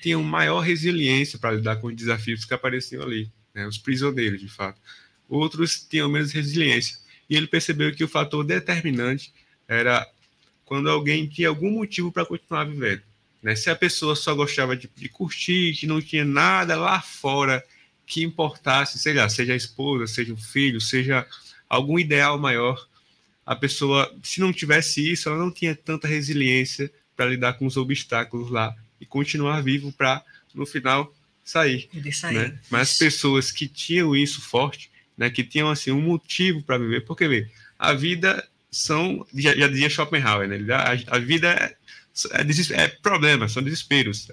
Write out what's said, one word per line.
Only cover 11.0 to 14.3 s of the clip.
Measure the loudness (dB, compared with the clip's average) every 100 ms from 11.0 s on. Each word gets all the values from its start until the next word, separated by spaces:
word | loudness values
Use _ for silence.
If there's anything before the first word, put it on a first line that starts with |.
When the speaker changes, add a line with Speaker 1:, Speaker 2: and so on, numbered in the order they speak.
| 2 0 -2
Speaker 1:
tinha | 0 0
algum | 0 0
motivo | -2 -2 -4 -4
pra | -2 -4
continuar | -6 -4 -4 -4
vivendo, | -2 -2 -2 -8 _ _ _
né? | -2 0
Se | 0
a | 2
pessoa | 0 2 0 0
só | 0